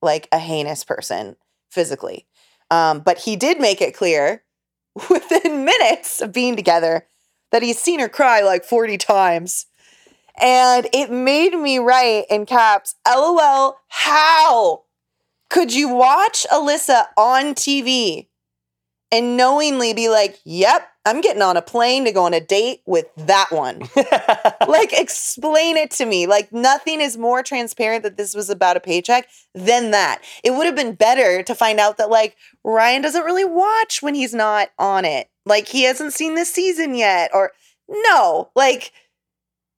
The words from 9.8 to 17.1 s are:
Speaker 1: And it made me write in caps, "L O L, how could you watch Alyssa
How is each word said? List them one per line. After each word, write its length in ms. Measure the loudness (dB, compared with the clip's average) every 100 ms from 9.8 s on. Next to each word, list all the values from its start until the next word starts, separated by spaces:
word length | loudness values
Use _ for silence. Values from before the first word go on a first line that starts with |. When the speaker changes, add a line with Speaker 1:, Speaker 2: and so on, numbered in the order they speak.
| _ _ _ _ _ 0
Speaker 1:
And 480 | 2 4 4 2 0
it 180 | -2 -2
made 400 | -2 0 2 2
me 240 | 0 -2 0
write 460 | 2 4 2 0 -2
in 160 | -4
caps, 520 | 0 2 4 2 -2 -4 0
"L 160 | 2
O 160 | 2 2
L, 400 | 4 2 0 -4 _
how 960 | -6 0 2 4 4 4 4 2 -2 _ _ _ _ _ _ -2
could 240 | 0 0
you 120 | 0 0
watch 560 | 2 4 4 2 -2 0
Alyssa 540 | 0 0 -2 2 2 2